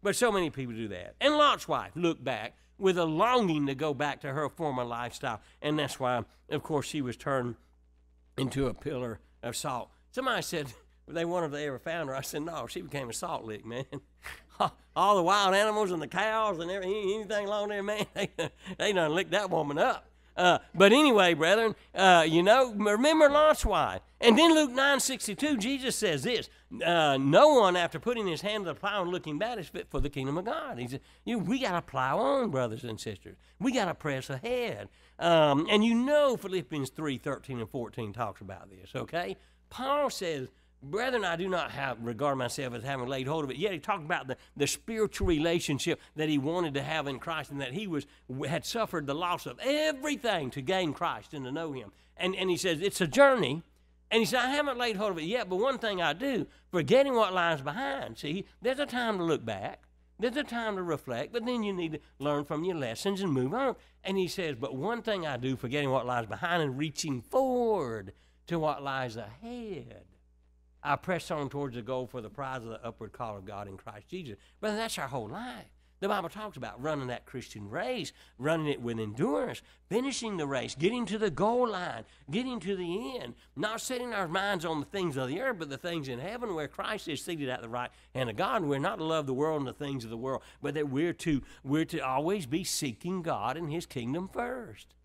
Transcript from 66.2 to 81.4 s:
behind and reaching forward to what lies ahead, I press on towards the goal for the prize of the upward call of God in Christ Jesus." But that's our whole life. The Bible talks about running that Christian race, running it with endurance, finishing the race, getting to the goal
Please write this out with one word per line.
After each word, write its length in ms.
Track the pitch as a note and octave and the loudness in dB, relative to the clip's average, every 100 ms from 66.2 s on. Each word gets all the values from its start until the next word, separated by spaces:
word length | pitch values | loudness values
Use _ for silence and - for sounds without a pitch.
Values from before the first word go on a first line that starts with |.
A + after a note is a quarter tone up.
| A2+ | -4
behind 360 | G#2 F3 F3 | -6 -2 0
and 140 | D3+ B2+ | 0 -2
reaching 460 | D#3 - D#3+ B2+ | -6 -4 -6 -6
forward 880 | - B3+ C4 B3+ A#3 G#3+ C3 A2+ G2 - _ _ - | -2 0 2 2 2 0 -2 -6 -10 -18 _ _ -6
to 100 | E3+ | -2
what 240 | D#3 C#3+ | 0 -2
lies 340 | C#3 C3+ B2+ A2 | -4 -4 -4 -8
ahead, 880 | G#2+ B2 A3+ B3 A3+ E3+ B2 G2+ - _ _ _ _ _ _ _ | -12 -14 -14 -12 -10 -12 -12 -20 -20 _ _ _ _ _ _ _
I 140 | C#3+ C#3 | -2 -2
press 340 | - F3 - | 0 -4 -2
on 180 | D#3+ C#3+ | -4 -4
towards 280 | C#3 C#3+ A#2+ | -4 -6 -6
the 60 | |
goal 260 | A#2 B2+ B2+ | -6 -4 -4
for 120 | B2+ | -8
the 100 | G#2+ | -12
prize 320 | G#2 C3+ C3 | -10 -8 -8
of 80 | A2+ | -10
the 140 | A2 | -10
upward 280 | A#2 A2 G#2+ | -12 -12 -16
call 240 | - A#2+ G#2 | -10 -10 -10
of 80 | |
God 240 | F#2+ G2+ G2+ | -12 -12 -12
in 80 | F#2+ | -14
Christ 320 | - G#2 - | -16 -18 -14
Jesus." 300 | F3+ D#3 G2+ _ _ | -12 -12 -16 _ _
But 120 | G#3+ | -6
that's 260 | G#3+ A3+ - | -4 -6 -6
our 100 | C#3+ | -6
whole 200 | C3 G#2+ | -6 -8
life. 420 | D#3 B3 A#3+ - _ _ _ | -8 -10 -12 -18 _ _ _
The 80 | G3 | -2
Bible 220 | G3+ E3 | -2 -4
talks 260 | G3+ G#3+ D3 | -8 -12 -10
about 260 | A#2+ G2+ | -12 -8
running 260 | C#3 D3+ C3 | -4 -4 -4
that 180 | A#2+ - | -8 -10
Christian 420 | B2+ A2+ A2 G2+ | -12 -12 -14 -10
race, 440 | B2+ A3+ B3+ D#3 - - _ | -8 -6 -6 -8 -12 -20 _
running 300 | C3+ E3 D3+ | -2 0 0
it 120 | C#3 | -2
with 180 | A#2 A2+ | -4 -4
endurance, 640 | A2 G#2+ G3 C#4+ A#3+ B2 - - _ | -6 -2 -2 0 -4 -8 -14 -20 _
finishing 480 | G#3 C4+ B3 A3+ G3 | -4 -2 -4 -6 -4
the 80 | D3 | -2
race, 280 | C3+ A#2 | -2 -4
getting 300 | B2+ E3 B3 | -2 0 0
to 140 | A3 G#3+ | -2 -2
the 120 | G#3+ | -2
goal 380 | C#3+ | 0